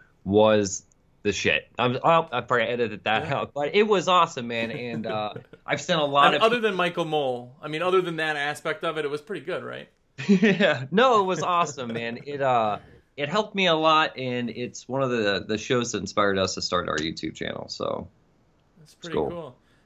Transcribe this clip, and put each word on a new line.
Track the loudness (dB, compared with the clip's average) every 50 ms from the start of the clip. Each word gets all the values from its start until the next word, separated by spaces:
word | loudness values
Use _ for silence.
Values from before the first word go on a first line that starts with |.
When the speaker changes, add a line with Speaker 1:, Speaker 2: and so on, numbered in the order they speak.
| -18 _ _ _ -4
Speaker 1:
was | 2 4 6 6 6 6 4 2 0 -4 -8 -12 _ _ _ _ _ _ _ -4
the | -4 -2
shit. | 0 0 0 0 0 -2 -6 _ -2
I'm, | -2 0 0 0 2
I'll, | 4 4 4 2 0 -4
I | -6
probably | -2 0 0 0 2 0
edited | 0 -2 -2 -4 -4 -4 -2
that | 0 0 0 0
Speaker 2:
Yeah. | -2 -2
Speaker 1:
out, | -4 -4 -4 -6
but | -6 -4 0 2
it | 2 4
was | 4 4 2 4 4
awesome, | 4 4 4 4 0 -4 -8 -6
man. | -4 -4 -4 -4
And, | -6 -8 -8 -8 -6 -6 -6
uh, | -4 -4 -4 -4 -6 -8 -12 -16 _
Speaker 2:
<laughs> | -20 -14 _
Speaker 1:
I've | -6 -6 -4 -2
seen | 0 0
a | 0 0
lot | 2 4 4 4 4
Speaker 2:
And | 4
Speaker 1:
of | 4 4
Speaker 2:
other | 4 2 2
than | 0 0 0
Michael | 0 -2 -2 -2 -2 -4
Mole, | -2 0 0 0 0 -2 -6 -8 -12 -16 -14 -10
I | -8
mean, | -6 -4 -2
other | 2 2 2
than | 2 0 -2
that | -2 -2 -2 -2
aspect | -2 -2 -4 -4 -4 -4 -6 -4 -4 -4
of | -4 -2
it, | -2 -4
it | -4
was | -4 -6
pretty | -8 -8 -10 -10 -8
good, | -8 -8 -8 -8
right? | -8 -12 -12 -14 -16 _ _ _ _ _ -4
Speaker 1:
<laughs> | 2
Yeah, | 4 4 6 6 4 4 4 4 2 2 0 -2 -2
no, | 2 4 4 6 6 4
it | 4
was | 2 0 -2 0
awesome, | 0 2 2 0 0 -2 -8 -8 -6 -6
man. | -6 -6 -6 -8 -10 -10
It, | -10 -6 -2
uh, | 0 2 2 4 2 2 0 -4 -8 -14 -20 -20 _ _ _
it | -8 -6 -2
helped | 0 -2 -2 -2 0
me | 0 2
a | 2 4
lot, | 4 4 4 4 4 4 2 -2 -4
and | -6 -4 -4 -2 -4 -4
it's | -6 -6 -8 -10 -10 -12 -10 -6
one | -2 -2 0
of | 0
the, | 2 2 2 2 2 0 0
the | -2 -4 -4
shows | -2 0 0 0 0 0 -4
that | -4
inspired | -6 -4 0 0 2 2 2 2
us | 0 0 -2
to | -4 -4
start | -2 -2 -2 -2 -2
our | -2
YouTube | -4 -4 -4 -6 -6 -8 -10 -8
channel. | -8 -8 -8 -8 -10 -10 -12
So | -10 -8 -6 -6 -6 -6 -8 -12 _ _ _ _ _ _ _ _ _ _ _ _ _ _
Speaker 2:
That's | -20 -20 -20
Speaker 1:
it's | _
Speaker 2:
pretty | -12 -6 -4 -2
Speaker 1:
cool. | -2 -2
Speaker 2:
cool. | -4 -8 -12 -14 -16 _ _ _ _ _ _